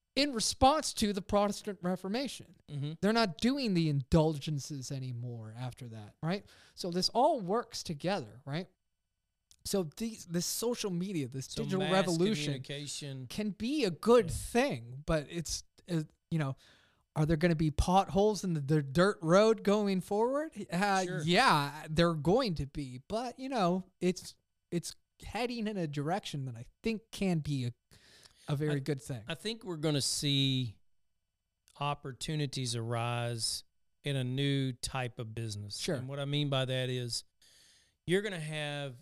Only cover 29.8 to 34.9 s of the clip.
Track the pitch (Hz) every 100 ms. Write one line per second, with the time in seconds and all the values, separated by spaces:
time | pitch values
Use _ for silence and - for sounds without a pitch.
29.8 | 156 147 - - 147 139 135 131 120 -
30.8 | _ _ _ _ _ _ _ _ _ -
31.8 | 143 143 143 120 - 156 143 135 127 117
32.8 | 113 117 120 120 120 117 113 - - _
33.8 | _ _ 143 139 123 131 143 139 131 123
34.8 | -